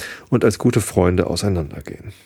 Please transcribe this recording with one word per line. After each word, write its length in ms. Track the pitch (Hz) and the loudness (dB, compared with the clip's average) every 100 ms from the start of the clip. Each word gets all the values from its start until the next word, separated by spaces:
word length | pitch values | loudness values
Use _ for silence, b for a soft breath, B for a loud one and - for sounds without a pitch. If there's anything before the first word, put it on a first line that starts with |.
| B B B | B B B
und 140 | 127 | 2
als 140 | 113 - | 2 2
gute 220 | 123 120 | 2 2
Freunde 460 | - - 90 90 - | 0 2 4 2 0
auseinandergehen. 880 | 87 101 90 73 71 - - - - | 0 0 -2 -4 -8 -14 -14 -14 -18